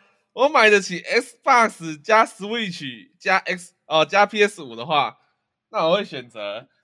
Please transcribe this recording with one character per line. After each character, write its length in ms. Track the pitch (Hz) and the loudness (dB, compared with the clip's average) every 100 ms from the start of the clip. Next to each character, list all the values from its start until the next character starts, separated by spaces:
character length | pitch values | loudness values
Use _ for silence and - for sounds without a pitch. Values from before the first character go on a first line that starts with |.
| _ _ _ | _ _ _
我 160 | 208 277 | 0 2
买 200 | 285 214 | 4 4
得 120 | 202 | 4
起 200 | 185 175 | 0 -10
Xbox 1000 | - 220 262 - 311 247 214 - 165 151 | -4 -4 -4 -4 2 4 4 -2 -12 -8
加 240 | 220 220 - | 2 2 2
Switch 840 | - 202 233 202 170 139 113 - _ | -2 -8 -6 -6 -8 -12 -14 -20 _
加 220 | 190 190 | -2 -2
X-， 360 | - 180 - _ - | -2 -8 -12 _ -2
哦， 180 | 156 | 0
加 220 | 151 196 202 | 2 2 2
P 160 | 220 | 2
S 180 | 202 180 | 0 -2
五 140 | 135 | -16
的 100 | 113 | -12
话， 360 | 139 147 117 - _ _ _ _ _ | -4 -2 -2 -6 _ _ _ _ _
那 180 | 214 165 | -4 -2
我 100 | 202 | -2
会 80 | |
选 240 | 196 139 120 | -6 -14 -16
择 400 | 110 101 107 - _ | -12 -12 -12 -16 _